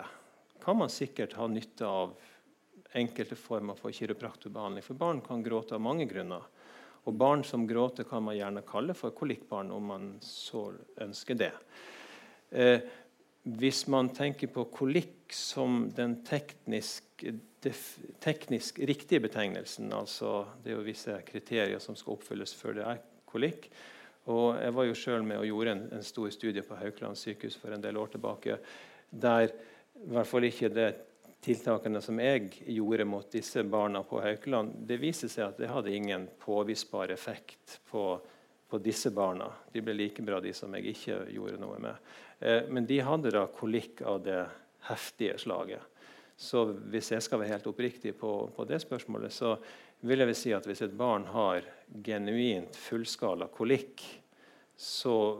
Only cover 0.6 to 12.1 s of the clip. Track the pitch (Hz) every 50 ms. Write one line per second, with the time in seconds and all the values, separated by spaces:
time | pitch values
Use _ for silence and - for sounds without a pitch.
0.6 | - - 196 233 165 - - - 143 - - - 113 101 - 110 113 113 110 110
1.6 | 110 - - - 117 101 98 95 90 90 92 - - - - - _ _ _ _
2.6 | _ _ _ 196 - - - 127 120 117 120 - 110 - 120 - - - 120 107
3.6 | 104 104 98 - - 107 - - 117 107 104 - 123 110 - - - 104 101 110
4.6 | 107 98 98 101 - - 131 135 170 170 160 131 120 - 127 117 110 113 113 110
5.6 | 110 - 113 110 110 117 147 165 151 113 95 95 87 87 90 90 - - - -
6.6 | - - - - - - - - _ 117 107 110 131 139 147 151 - - - 120
7.6 | 117 110 117 117 123 123 127 - 120 - 135 113 110 107 107 104 101 101 101 101
8.6 | 98 - - 104 123 170 180 - - 113 - - 170 139 113 - - - 113 101
9.6 | 98 95 98 104 104 101 101 95 98 98 98 107 - - - - - - - 117
10.6 | 104 101 95 92 - - - - 110 101 98 - - - 127 113 98 85 - -
11.6 | - - - - - - - - - -